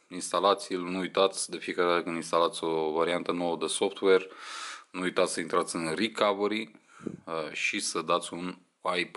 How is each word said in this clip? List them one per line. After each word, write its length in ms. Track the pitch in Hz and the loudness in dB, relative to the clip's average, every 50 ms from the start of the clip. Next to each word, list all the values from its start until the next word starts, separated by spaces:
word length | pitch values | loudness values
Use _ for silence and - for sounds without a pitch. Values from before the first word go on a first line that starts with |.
| _ - | _ -12
instalați-l, 680 | 90 90 82 - - 87 90 101 98 - - - 98 92 | -10 -8 -6 -2 0 4 4 4 4 2 0 -4 -4 -4
nu 180 | 87 87 92 92 | -2 -2 -2 -2
uitați, 520 | 92 85 - 98 98 95 - - - - | -4 0 4 4 4 4 2 -2 -6 -6
de 60 | 85 | -6
fiecare 320 | 82 - - 87 - 90 87 | -6 -6 -4 0 2 4 4
dată 140 | 87 87 | 4 2
când 140 | 80 85 85 | 2 0 -4
instalați 480 | 85 80 - - 85 85 82 80 - - | -4 -2 0 2 4 4 2 2 -2 -2
o 280 | 80 80 80 80 78 | 0 0 0 0 0
variantă 400 | 76 82 82 85 87 87 82 - | 0 0 2 2 0 0 -2 -2
nouă 240 | 87 87 87 85 85 | -2 -2 -2 -2 -2
de 100 | 78 82 | -2 -2
software, 600 | 78 - - 110 98 - - 101 98 95 90 - - - - - - - - - - - - - _ | -2 0 0 0 -2 0 2 6 6 6 6 6 0 -10 -14 -14 -12 -10 -10 -10 -10 -12 -14 -16 _
nu 100 | - 90 | -6 -4
uitați 320 | 92 90 82 - 90 82 | -4 0 2 2 2 2
să 80 | - - | 0 -2
intrați 360 | 85 - - 90 82 - - | -2 0 0 0 0 0 -2
în 180 | 87 82 80 80 | -4 -2 -2 0
recovery, 840 | 80 107 113 - - 107 104 101 98 104 101 107 110 113 - - - _ _ - - - - - - - | 0 -2 -2 0 2 2 2 2 2 0 0 0 -2 -4 -8 -12 -20 _ _ -20 -14 -12 -12 -12 -10 -10
uh, 280 | 82 82 80 78 76 | -6 -4 -4 -4 -4
și 280 | - - - - - 101 | -4 -2 -2 -2 -2 -2
să 220 | 95 - - 90 | -4 -2 -4 -2
dați 300 | 82 80 85 87 85 - | 0 2 0 0 0 -2
un 260 | - 85 90 90 90 - _ _ _ _ | -6 -6 -6 -6 -8 -10 _ _ _ _
wipe 300 | - - 90 90 87 - - | -4 -2 0 0 -2 -4 -6